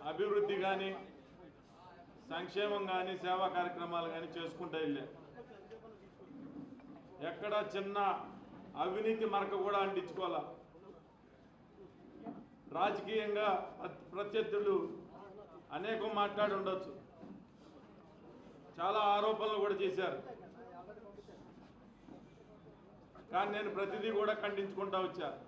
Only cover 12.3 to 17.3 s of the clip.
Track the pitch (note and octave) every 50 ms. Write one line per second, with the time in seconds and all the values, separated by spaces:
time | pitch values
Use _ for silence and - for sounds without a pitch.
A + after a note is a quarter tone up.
12.3 | - - - - - - - - C#3 D#3+ F#3 G#3 G#3 - - - A3 A3 G#3 G#3
13.3 | G3+ G#3 G#3+ G#3 F#3+ - - - - - - - - - - - - F#3 G3+ G3+
14.3 | G#3 A3 G#3+ - G3 G#3 G#3 G3+ F#3+ F3+ D#3+ - - - - - - - - -
15.3 | - - - - - - - - - D3+ F#3 A3 A3+ A3 G3+ A3 G#3+ G3+ G3+ G3+
16.3 | G3+ G#3 G#3 G#3 G3 F#3+ F#3+ F#3+ F#3 - - - - - - - - - - -